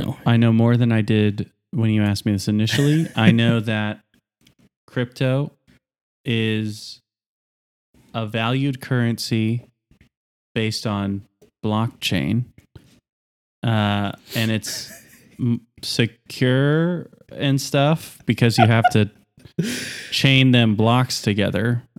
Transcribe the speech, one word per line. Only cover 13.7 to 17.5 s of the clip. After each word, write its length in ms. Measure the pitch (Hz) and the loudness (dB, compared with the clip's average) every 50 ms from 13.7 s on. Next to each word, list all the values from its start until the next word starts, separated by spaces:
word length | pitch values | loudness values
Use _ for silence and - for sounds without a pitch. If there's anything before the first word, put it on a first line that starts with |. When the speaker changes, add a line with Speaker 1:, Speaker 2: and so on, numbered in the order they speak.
| 113 107 104 101 101 101 101 98 - - _ - - | 0 0 0 0 0 -2 -2 -4 -8 -10 _ -8 -4
Speaker 2:
and 160 | 120 110 113 | -2 -2 -2
it's 400 | 110 107 - - - - - - - - - _ - | -2 -4 -6 -8 -12 -12 -12 -14 -20 -20 -20 _ -20
Speaker 1:
<laughs> 220 | _ _ _ _ - | _ _ _ _ -4
Speaker 2:
m-, 220 | 127 120 120 120 _ _ _ - - | -2 -2 -2 -2 _ _ _ -14 -10
secure 1200 | - - - 117 113 - _ _ - - - 131 127 127 135 139 147 151 160 165 175 180 160 - - - _ - - | -8 -2 -2 -2 -2 -2 _ _ -16 -4 -2 0 0 2 2 2 2 0 0 0 -2 -4 -6 -8 -14 -20 _ -20 -20
and 300 | - - 139 139 | -10 -6 -2 -2